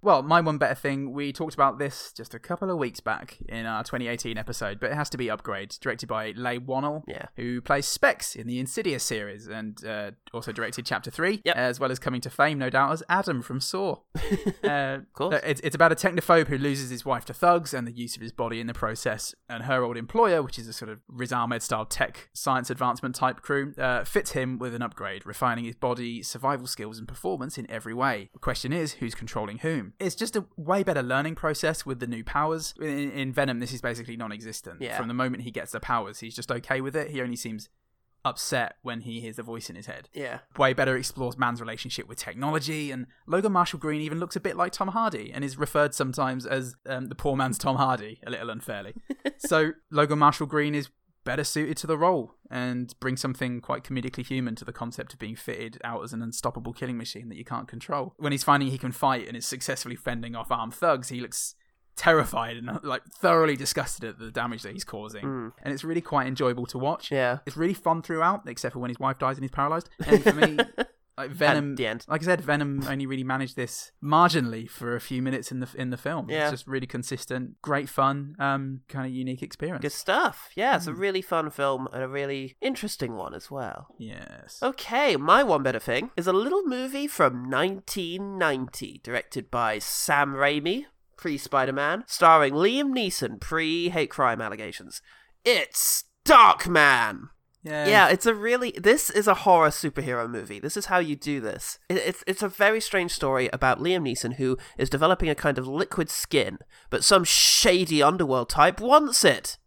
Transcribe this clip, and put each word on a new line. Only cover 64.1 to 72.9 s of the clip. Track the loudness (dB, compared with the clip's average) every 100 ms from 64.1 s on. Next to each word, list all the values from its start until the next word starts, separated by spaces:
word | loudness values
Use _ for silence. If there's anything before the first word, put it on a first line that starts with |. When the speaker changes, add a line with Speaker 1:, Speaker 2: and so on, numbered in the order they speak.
| -12
Speaker 1:
the | -10
damage | -6 -4 -6
that | -12
he's | -12
causing. | -10 -10 -12 -10
Speaker 2:
Mm. | -8 -8 -10 -10
Speaker 1:
And | -8
it's | -8
really | -2 -4
quite | 0 0 0
enjoyable | 0 0 0 -6
to | -4
watch. | -2 -2 -2
Speaker 2:
Yeah. | 0 0 0 -6
Speaker 1:
It's | -2
really | 0
fun | 0 0 0
throughout, | -2 0 2 0 0
except | 2 2
for | -2
when | -6
his | 0
wife | 0 2
dies | 0 0
and |
he's | -4
paralysed. | 0 2 2 -2 -8
And | 6 8
for | 8
me, | 6 4 4 0 0 -6
Speaker 2:
<laughs> | _ _ -10
Speaker 1:
like, | -8
Venom, | 4 4 4 0
Speaker 2:
At | -2
the | -2
end. | -4 -2
Speaker 1:
like | -2
I |
said, | 2 2
Venom | 2 0 0 -2
only | -2